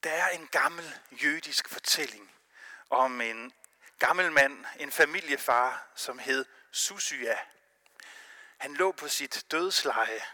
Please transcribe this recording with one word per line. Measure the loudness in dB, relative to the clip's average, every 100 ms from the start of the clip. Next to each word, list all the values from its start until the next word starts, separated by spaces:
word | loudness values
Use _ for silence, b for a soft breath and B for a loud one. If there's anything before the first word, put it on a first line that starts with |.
| -2
Der |
er | 0 0
en | -2 -2
gammel | 0 0 -2 -12 -14 -16
jødisk | -2 0 0 -2 -4 -4
fortælling | -8 0 0 0 -6 -18 -20 _ B B B B
om | 2 4 2
en | -4 -6 -12 _ -20 _ B _
gammel | 2 4 4
mand, | 6 4 4 -14 -10
en | -8
familiefar, | 4 4 4 -2 -2 4 4 4 0 -10 -10
som | -8 -8
hed | -2 -2 -2 B B
Susya. | -4 -4 -2 -6 -4 -2 -2 -4 -18 _ _ _ _ B B B B B B
Han | -10
lå | 0 0
på | 0 -4
sit | -4 -4 -8 -2
dødsleje | 0 2 2 2 0 0 -2 -8